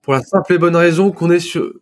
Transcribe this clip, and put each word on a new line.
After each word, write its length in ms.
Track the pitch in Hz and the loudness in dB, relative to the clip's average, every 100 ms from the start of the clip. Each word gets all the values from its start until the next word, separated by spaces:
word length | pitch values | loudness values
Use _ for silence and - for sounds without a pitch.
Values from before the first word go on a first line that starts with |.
Pour 120 | - | -4
la 80 | 135 | -4
simple 320 | 123 196 - | -2 -2 0
et 40 | 180 | 0
bonne 180 | 170 170 | 2 2
raison 340 | 170 165 196 | 2 2 0
qu'on 180 | - 170 | 0 0
est 120 | 175 | 0
sur, 320 | 170 - - - | -2 -6 -6 -10